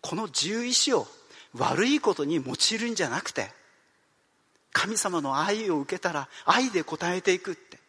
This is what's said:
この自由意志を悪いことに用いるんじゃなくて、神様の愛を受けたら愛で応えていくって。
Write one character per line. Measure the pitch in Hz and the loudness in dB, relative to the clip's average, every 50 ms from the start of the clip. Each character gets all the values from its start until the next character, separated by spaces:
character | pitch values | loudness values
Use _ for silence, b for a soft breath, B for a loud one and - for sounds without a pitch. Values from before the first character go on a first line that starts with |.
こ | - - - | -8 -6 -4
の | 180 220 | -4 -4
自 | 196 - - - 165 | -4 -2 -2 -2 0
由 | 208 233 240 | -2 -2 -2
意 | 247 247 | 0 2
志 | - - 311 254 | 2 2 4 2
を | 175 120 - - - - B B B B B B | 2 0 -2 -12 -20 -20 B B B B B B
悪 | - - 127 131 147 208 | -2 0 0 2 2 2
い | 254 285 302 | 4 2 4
こ | - 226 185 | 4 2 2
と | - 147 | 2 0
に | 143 165 | 0 0
用 | 156 131 | -2 -2
い | 127 131 - - - 220 220 | -4 -2 0 0 0 2 0
る | 226 240 | -2 -2
ん | 226 | -2
じ | - 180 | -2 -2
ゃ | 135 | -2
な | 120 - | -2 -4
く | - - | -4 -4
て、 | - - 107 90 - - _ _ _ _ _ _ _ _ _ _ _ _ _ _ _ _ _ _ _ _ _ _ - | -4 -4 -6 -6 -8 -20 _ _ _ _ _ _ _ _ _ _ _ _ _ _ _ _ _ _ _ _ _ _ -2
神 | 220 - 196 226 | 0 0 0 0
様 | 208 - 202 180 165 | -2 -2 0 -2 -2
の | 143 139 135 139 | -2 0 0 0
愛 | 156 185 202 220 220 202 | 2 0 0 0 0 0
を | 165 147 | 0 0
受 | 139 - 190 | 0 -2 -6
け | 180 | -2
た | - 180 165 | -2 -2 -2
ら | 147 135 B B B B | -2 -6 B B B B
愛 | - 170 233 262 254 | 4 4 4 4 2
で | 202 180 156 | 0 -2 -2
応 | - 160 - 180 | -2 -4 -4 -2
え | 175 180 185 | -2 -2 0
て | 180 196 180 | 2 2 2
い | 180 | 2
く | - - 170 | 0 -8 -10
っ | |
て。 | - - _ - - _ | -10 -12 _ -20 -20 _